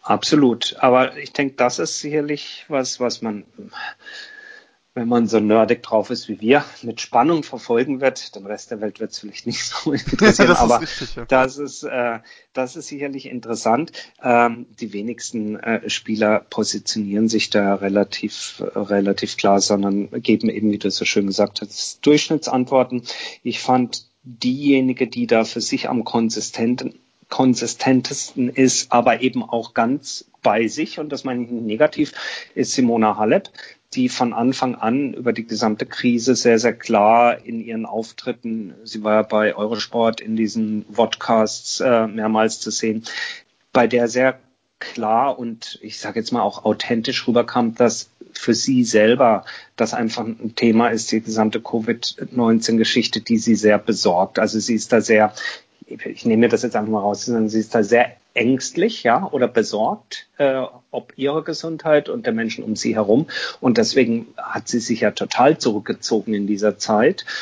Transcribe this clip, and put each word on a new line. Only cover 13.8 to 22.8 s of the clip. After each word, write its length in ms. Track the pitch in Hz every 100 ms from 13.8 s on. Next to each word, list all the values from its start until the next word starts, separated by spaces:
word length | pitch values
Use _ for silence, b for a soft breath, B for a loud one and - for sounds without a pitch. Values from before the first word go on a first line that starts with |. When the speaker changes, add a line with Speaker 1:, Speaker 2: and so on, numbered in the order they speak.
| 165 B B _
Speaker 1:
Ähm, 440 | - 120 120 117 123 -
die 120 | 113
wenigsten, 640 | 101 110 117 - 117 107 107
äh, 320 | - 110 104
Spieler 520 | - - 107 107 107
positionieren 880 | - - 104 104 - 113 101 101 113
sich 220 | 110 -
da 260 | 104 98 98
relativ, 840 | 98 101 101 - 107 - - - 95
äh, 40 | -
relativ 580 | 98 101 101 98 107 -
klar, 240 | 101 98
sondern 500 | - 104 101 101 101 123
geben 280 | - 110 110
eben, 220 | 107 107
wie 60 | 101
du 120 | 101
so 140 | -
schön 240 | - - 98
gesagt 320 | 95 101 -
hast, 440 | 101 - - -
Durchschnittsantworten. 1000 | - 147 - 156 147 131 123 135